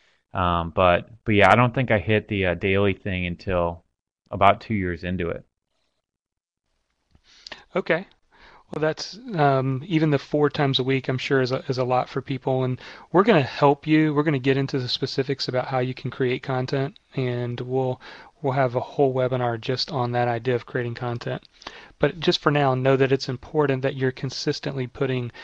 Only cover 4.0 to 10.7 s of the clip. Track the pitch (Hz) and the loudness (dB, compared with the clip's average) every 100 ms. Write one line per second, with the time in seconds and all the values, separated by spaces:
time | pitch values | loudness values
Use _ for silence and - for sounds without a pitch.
4 | _ _ _ 95 95 101 - 107 90 85 | _ _ _ 2 4 4 0 -4 -4 -6
5 | 87 90 85 85 - _ _ _ _ _ | -6 -4 -4 -6 -12 _ _ _ _ _
6 | _ _ _ _ _ _ _ _ _ _ | _ _ _ _ _ _ _ _ _ _
7 | _ _ _ _ - - _ 180 - 165 | _ _ _ _ -20 -20 _ -6 -2 -2
8 | 196 _ _ _ - - _ - 151 156 | -4 _ _ _ -20 -20 _ -4 -2 -2
9 | - 185 254 190 147 135 131 131 143 156 | -8 -14 -8 0 2 2 0 -4 -2 0
10 | 156 143 - 147 147 - 143 | 2 2 0 0 0 2 0